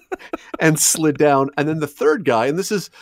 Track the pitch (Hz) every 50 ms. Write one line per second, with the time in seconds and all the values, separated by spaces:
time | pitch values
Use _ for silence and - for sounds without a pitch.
0 | - _ - - - - - - - - - - 165 160 156 147 - - - 165
1 | 156 156 139 127 151 147 139 135 135 139 - 143 147 156 156 160 147 143 - -
2 | - - 302 240 156 135 120 113 117 139 151 180 190 - 214 196 - - _ -